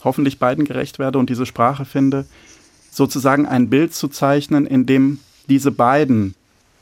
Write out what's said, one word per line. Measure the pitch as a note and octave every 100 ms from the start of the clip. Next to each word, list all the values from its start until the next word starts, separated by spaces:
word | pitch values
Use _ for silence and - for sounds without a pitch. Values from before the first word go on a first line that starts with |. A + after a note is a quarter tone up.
hoffentlich | C3 C3 C#3 C#3
beiden | B2+ C3+
gerecht | D3 C3 C#3 -
werde | C3+ C3
und | B2+
diese | A#2+ B2+
Sprache | - A#2+ C#3
finde, | C#3 C#3+ C3+ C#3 C#3 - - - _ _ _
sozusagen | - C3+ C#3+ C3 C#3+ C#3+
ein | B2+ A#2+
Bild | C3+ E3
zu | - C#3+
zeichnen, | - C#3 D3 C#3+ D3 C#3+
in | C3 A#2+
dem | C3+ C3+ C#3+ _ _ -
diese | C#3 C3+
beiden | A#2 A#2+ C#3+ D3 A2+ G2 - _ _ _ _